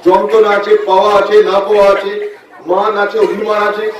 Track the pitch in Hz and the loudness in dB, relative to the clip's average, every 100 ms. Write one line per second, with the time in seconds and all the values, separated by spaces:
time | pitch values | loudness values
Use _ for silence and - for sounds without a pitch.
0 | 175 190 208 220 208 202 208 214 190 185 | 2 0 2 2 2 0 0 0 2 2
1 | 196 202 185 214 185 196 202 208 196 196 | 2 0 2 2 2 0 0 2 2 2
2 | 196 208 - - _ - 160 185 214 202 | -4 -8 -10 -14 _ -18 -4 -2 -2 -2
3 | 202 220 190 202 214 208 208 208 220 | -4 0 -2 -2 -4 -2 -2 -4 -8